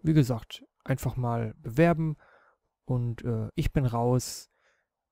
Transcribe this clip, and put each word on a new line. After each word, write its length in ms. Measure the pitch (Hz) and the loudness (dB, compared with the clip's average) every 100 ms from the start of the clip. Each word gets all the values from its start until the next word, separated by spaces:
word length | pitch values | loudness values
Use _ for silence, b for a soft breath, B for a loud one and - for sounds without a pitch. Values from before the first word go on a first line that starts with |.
wie 120 | 156 | 2
gesagt, 500 | 156 120 113 - - - _ | 4 4 0 -6 -18 -20 _
einfach 320 | - 131 123 127 | -4 -2 -2 -2
mal 380 | 123 117 113 - | -2 -2 -4 -8
bewerben 600 | - 123 170 160 160 151 b b b b _ _ | -4 4 4 4 0 -4 b b b b _ _
und, 400 | - 127 120 113 | -4 -2 -2 -4
äh, 240 | 123 110 110 - | -4 -4 -4 -4
ich 160 | 147 | -2
bin 120 | 156 | 0
raus. 640 | 127 117 120 127 - - - _ _ _ _ _ _ | 0 0 2 2 0 -12 -16 _ _ _ _ _ _